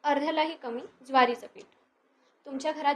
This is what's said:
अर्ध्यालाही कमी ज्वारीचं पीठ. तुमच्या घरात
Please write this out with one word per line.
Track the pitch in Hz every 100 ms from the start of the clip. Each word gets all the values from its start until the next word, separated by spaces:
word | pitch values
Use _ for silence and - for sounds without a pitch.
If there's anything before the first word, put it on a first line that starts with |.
अर्ध्यालाही | 294 285 302 311 311 320
कमी | 254 240 381 - 254
ज्वारीचं | 262 247 233 202
पीठ. | - - _ _ _ _ _ _ _ 285
तुमच्या | 269 311
घरात | 302 285